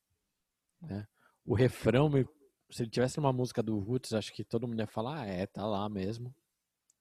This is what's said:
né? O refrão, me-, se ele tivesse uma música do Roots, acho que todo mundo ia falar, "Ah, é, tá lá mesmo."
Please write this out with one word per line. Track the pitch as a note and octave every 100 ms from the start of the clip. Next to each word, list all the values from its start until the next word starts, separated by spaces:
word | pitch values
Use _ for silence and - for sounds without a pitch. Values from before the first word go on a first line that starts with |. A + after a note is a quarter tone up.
| _ _ _ _ _ _ _ -
né? | D#3+ G2 G#2+ _ _ _
O | -
refrão, | A2 B2+ - A2 B2 D3+
me-, | C#3 B2 _ _ _ _
se | -
ele | A#2
tivesse | B2 B2+ D#3+
uma | C#3
música | B2+ B2 -
do | A2 G#2+
Roots, | G2 B2+ -
acho | A2 -
que | -
todo | G#2 A#2+ A#2+
mundo | A2+
ia | A2
falar, | A#2 A#2 D#3
"Ah, | G#2
é, | F#2 G2
tá | -
lá | A2 G2 G#2+
mesmo." | G2+ F#2+ A2+ B2 - _ _ _ _ _ _